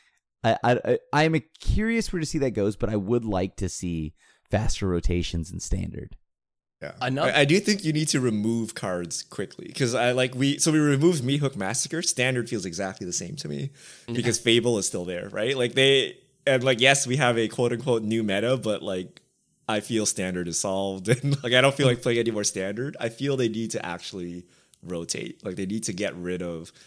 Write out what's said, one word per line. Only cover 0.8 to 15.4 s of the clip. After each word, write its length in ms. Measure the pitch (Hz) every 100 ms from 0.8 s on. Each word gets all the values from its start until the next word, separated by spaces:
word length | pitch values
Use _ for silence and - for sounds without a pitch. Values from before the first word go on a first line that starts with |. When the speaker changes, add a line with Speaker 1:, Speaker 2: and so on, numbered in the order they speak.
| - 123 -
Speaker 1:
I, 100 | 147 160
I'm 140 | 160 - -
curious 520 | - - 220 226 -
where 80 | 180
to 60 | 151
see 140 | 160
that 120 | 131
goes, 240 | 104 101 -
but 140 | 120
I 60 | 107
would 280 | 95 120
like 320 | 113 92 98 -
to 120 | 92
see 460 | - 90 82 76 - _ _ _
faster 380 | 101 110 - 98
rotations 640 | 87 - 87 - 87 80
in 80 | 90
standard. 580 | - 92 87 - - - _ _ _ _ _ _
Speaker 2:
Yeah. 120 | - - 127
Speaker 3:
Enough 300 | 135 143 147
Speaker 2:
I, 60 |
I 40 | 143
do 140 | 190
think 260 | 208 202 156
you 80 |
need 140 | 151 156
to 120 | 143
remove 540 | 123 107 110 117 110
cards 480 | - 101 90 85 -
quickly, 500 | - - 95 - - -
'cause 160 | 123
I, 200 | 117 120
like, 200 | 127 127
we, 240 | 127 139 143
so 140 | 160
we 80 | 156
removed 440 | 147 139 165 165
Meat 140 | 120 143
Hook 180 | 139 104
Massacre. 460 | 95 117 - 165
Standard 480 | 175 - 127 127 117
feels 160 | 110 90
exactly 400 | 82 95 95 90
the 80 |
same 220 | 85 87 -
to 120 | -
me 220 | 73 135 - - - -
Speaker 3:
Yeah. 80 | 117
Speaker 2:
because 240 | 120 104
Fable 400 | 120 117 120 110
is 80 | -
still 180 | 95 90
there, 240 | 87 101
right? 260 | 101